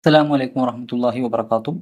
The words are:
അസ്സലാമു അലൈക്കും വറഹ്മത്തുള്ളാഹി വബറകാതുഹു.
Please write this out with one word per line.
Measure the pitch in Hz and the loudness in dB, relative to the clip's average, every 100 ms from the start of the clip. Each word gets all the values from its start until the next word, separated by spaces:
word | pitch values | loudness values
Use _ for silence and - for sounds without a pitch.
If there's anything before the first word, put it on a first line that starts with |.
| 165 | 6
അസ്സലാമു | 151 151 | 4 4
അലൈക്കും | 143 127 139 | 0 -2 -2
വറഹ്മത്തുള്ളാഹി | 127 117 123 120 120 120 | -4 -4 -8 -2 -2 -2
വബറകാതുഹു. | 123 113 113 113 110 170 | -4 -4 -2 -2 -2 -10